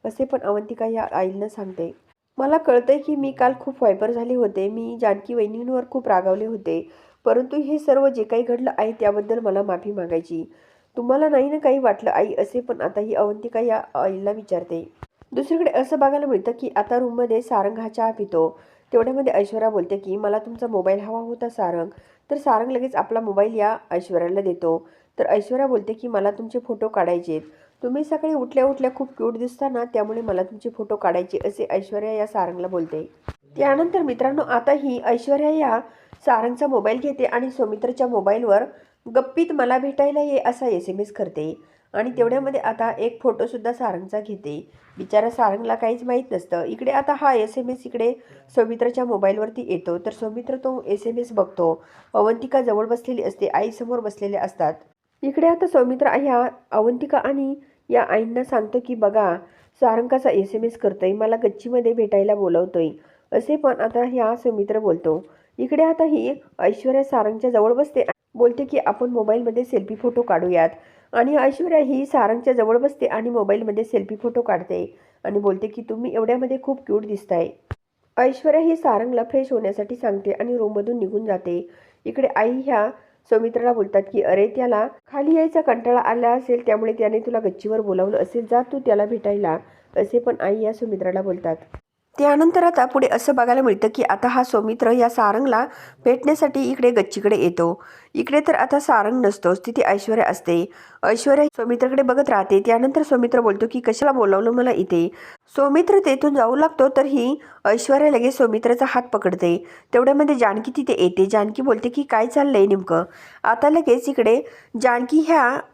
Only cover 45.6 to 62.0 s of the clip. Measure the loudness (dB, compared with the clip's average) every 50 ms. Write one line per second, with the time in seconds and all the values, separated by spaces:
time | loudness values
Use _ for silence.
45.6 | -2 -4 -4 -2 -2 -2 -2 -4 -4 -2 -2 -2 -2 -4 -6 -8 -4 -4 -6 -4
46.6 | -4 -6 -8 -4 -4 0 0 0 0 0 -2 2 2 2 2 2 0 -2 -4 -8
47.6 | -6 -6 -8 -10 -12 -12 -6 -2 -2 -2 -2 -4 -14 _ -20 -20 _ _ 0 0
48.6 | 0 0 0 -2 -2 -2 0 -2 -2 -2 -2 0 2 0 0 0 -4 -6 -6 -10
49.6 | -6 -4 -6 -4 -4 -6 -6 -4 -6 -8 -8 -8 -10 -8 -8 -10 -8 -8 -8 -6
50.6 | -4 -6 -6 -6 -4 -6 -6 -4 -4 -6 -6 -6 -8 -4 -2 -2 -2 -2 -2 0
51.6 | 0 0 0 -2 -8 _ _ -20 _ _ 0 2 2 2 2 0 -2 0 0 2
52.6 | 2 2 0 0 0 -2 -4 -4 -4 -6 -6 -4 -4 -6 -4 -4 -4 -2 0 -2
53.6 | -2 -2 -6 -10 -8 -6 -6 -4 -4 -6 -8 -6 -6 -4 -4 -4 -4 -6 -4 -2
54.6 | -2 -2 -2 -6 _ _ _ _ _ _ _ _ -6 -2 0 2 2 2 4 2
55.6 | 0 2 4 4 4 4 0 0 2 4 4 4 4 2 2 2 2 0 -4 -10
56.6 | _ _ 0 2 2 2 2 0 -2 0 0 0 2 0 -2 -2 -2 -4 -6 -8
57.6 | -12 _ _ _ _ 0 2 2 2 2 0 0 0 0 -4 -4 -4 0 -2 -2
58.6 | -2 0 -4 -4 -4 -4 -2 0 0 2 4 2 2 2 0 -4 -8 _ _ _
59.6 | _ _ _ _ 2 2 4 2 0 0 0 2 2 2 2 2 0 0 -4 -4
60.6 | -4 -4 -4 -2 -2 -2 0 0 -2 -2 0 0 0 0 0 0 0 -2 -2 -4
61.6 | -8 -2 -2 0 2 2 0 0